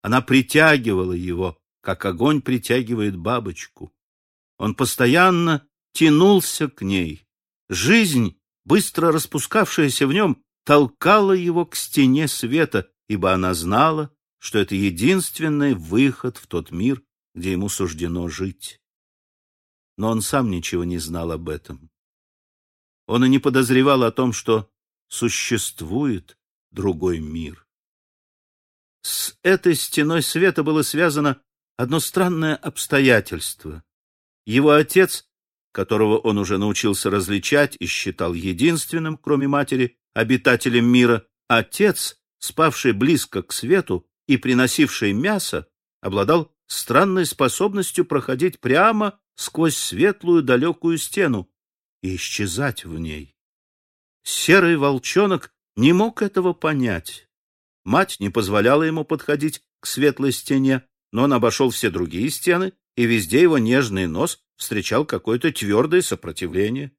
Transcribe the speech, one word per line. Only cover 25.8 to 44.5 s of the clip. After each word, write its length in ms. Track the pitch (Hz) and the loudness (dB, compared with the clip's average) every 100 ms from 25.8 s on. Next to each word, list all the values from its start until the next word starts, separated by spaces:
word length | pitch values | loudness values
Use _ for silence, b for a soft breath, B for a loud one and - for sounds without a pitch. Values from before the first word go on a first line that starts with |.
| 80 110 147 98 _ _ _ _ _ | -8 -4 -4 -6 _ _ _ _ _
другой 480 | 92 95 82 90 85 | -4 -4 -2 -4 -4
мир. 480 | 78 80 76 - _ _ _ _ _ _ _ _ _ _ _ _ _ _ | -6 -10 -10 -14 _ _ _ _ _ _ _ _ _ _ _ _ _ _
С 340 | - - - _ | -10 -8 -8 _
этой 320 | - 190 180 | 0 2 2
стеной 480 | 151 - - 151 165 | 0 -2 -2 0 0
света 400 | - 160 190 - | -2 0 2 2
было 200 | 151 156 | 0 0
связано 600 | - 147 175 147 147 131 _ _ _ - | 0 0 0 2 -2 -2 _ _ _ -6
одно 240 | 123 156 | -2 -2
странное 560 | - 185 180 165 156 156 | 0 0 0 0 -2 -4
обстоятельство. 1300 | 185 - - 143 135 113 - 85 - - 80 78 _ _ _ _ _ _ - | -6 -10 0 2 6 4 2 -10 -10 -12 -14 -16 _ _ _ _ _ _ 0
Его 260 | 120 147 | 2 6
отец — 560 | 147 151 185 185 - _ _ _ _ _ | 6 4 4 2 0 _ _ _ _ _
которого 460 | - 95 107 107 107 | -6 -2 2 4 2
он 200 | 113 104 | 2 0
уже 200 | 92 98 | 0 0
научился 520 | 104 98 107 101 104 | 0 0 -2 -2 -2
различать 680 | 101 92 101 - 143 143 - | -2 -2 -4 0 2 2 -4
и 80 | 87 | -8
считал 480 | - 98 - 87 | -6 -6 -6 -6
единственным, 840 | 87 92 87 156 165 - 165 160 156 | -4 -6 0 0 0 -4 -6 -6 -8
кроме 320 | - 143 139 | -2 0 0
матери, 500 | 143 135 131 123 _ _ | -2 -2 -2 -2 _ _
обитателем 720 | - 113 127 - 120 131 120 120 | -4 0 2 2 2 2 2 4
мира, 400 | 123 120 117 _ _ _ | 4 4 2 _ _ _
отец, 720 | 113 110 - 202 - - - _ _ | 0 0 0 0 0 -8 -12 _ _
спавший 540 | - - 160 - 131 | -10 0 0 2 0
близко 500 | 101 135 151 - 98 | 2 2 0 -2 -8
к 100 | - | -8
свету 560 | - 117 185 - 90 _ _ - | -8 0 0 0 -6 _ _ -4
и 100 | 127 | -2
приносивший 760 | 123 | 2